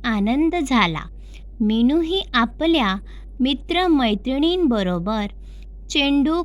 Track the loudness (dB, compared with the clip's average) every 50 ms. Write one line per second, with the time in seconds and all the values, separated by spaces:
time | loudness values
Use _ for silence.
0 | -4 -2 0 0 0 2 2 2 2 2 2 0 0 2 2 2 2 2 0 -4
1 | -8 -12 -14 -16 -18 -18 -18 -18 -18 -18 -4 -2 0 2 4 4 4 4 4 2
2 | 2 0 -2 -2 -4 -2 0 0 0 0 -2 -2 0 2 2 2 2 0 -2 -4
3 | -6 -10 -16 -16 -16 -16 -4 -2 0 0 0 -2 -4 -4 -2 0 2 4 4 4
4 | 4 2 0 0 -2 -2 0 2 2 2 2 2 2 2 2 2 2 0 0 -2
5 | -2 -2 -2 -2 -4 -4 -8 -12 -16 -18 -18 -16 -16 -16 -16 -16 -14 -2 0 2
6 | 2 4 4 4 4 2 2 0